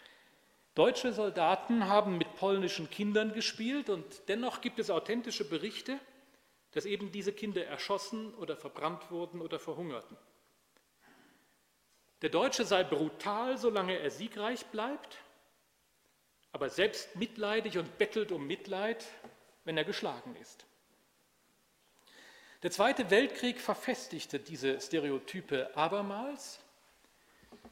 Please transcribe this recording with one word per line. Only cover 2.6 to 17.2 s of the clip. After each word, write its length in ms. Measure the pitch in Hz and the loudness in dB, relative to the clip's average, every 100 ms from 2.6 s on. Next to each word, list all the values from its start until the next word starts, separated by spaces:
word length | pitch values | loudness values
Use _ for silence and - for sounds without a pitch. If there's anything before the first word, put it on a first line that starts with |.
| 180 - 156 | 2 -2 -6
Kindern 420 | - 208 208 214 | -2 2 4 2
gespielt 560 | 214 - - 226 285 240 | 0 -2 -2 -2 -2 0
und 160 | 185 156 - - | -2 -4 -10 -2
dennoch 320 | 214 247 - | 0 0 -2
gibt 180 | 240 - | -4 -2
es 120 | 208 | 0
authentische 580 | 165 - 240 240 - - | 0 2 -2 -2 -4 -2
Berichte, 500 | 156 202 - - 277 - - - _ _ _ _ | -2 -4 -6 -6 -6 -8 -20 -20 _ _ _ _
dass 120 | 156 | -4
eben 260 | 190 202 196 | -2 -4 -4
diese 200 | 202 190 | -4 -4
Kinder 320 | 202 214 185 | -2 -2 -2
erschossen 720 | 160 143 - 202 - 226 220 | -4 -6 -2 -2 -2 -8 -8
oder 240 | - 160 147 | -10 -8 -6
verbrannt 520 | 143 143 156 170 - | -8 -4 -4 -4 -8
wurden 300 | 170 170 170 | -6 -6 -6
oder 180 | 165 160 | -6 -6
verhungerten. 600 | - 147 175 120 - - _ _ _ _ _ _ _ _ - - - _ _ _ _ _ _ _ _ - | -6 -6 -4 -6 -8 -20 _ _ _ _ _ _ _ _ -20 -20 -20 _ _ _ _ _ _ _ _ -4
Der 80 | 160 | 2
Deutsche 380 | 156 262 - 202 | 4 4 2 4
sei 180 | 190 | 4
brutal, 720 | 180 147 156 - 202 208 254 262 | 4 2 0 -2 -2 0 0 2
solange 420 | 233 208 185 180 | 2 2 2 0
er 120 | 147 | -2
siegreich 560 | 139 220 214 214 240 - | -4 -8 -2 -2 -2 -6
bleibt, 500 | 214 226 285 - - - _ _ _ _ _ _ _ _ _ _ _ _ | -4 -4 -4 -10 -18 -20 _ _ _ _ _ _ _ _ _ _ _ _
aber 160 | 147 135 | -4 -2
selbst 480 | 165 - - - | 2 2 2 -8
mitleidig 640 | 180 | -6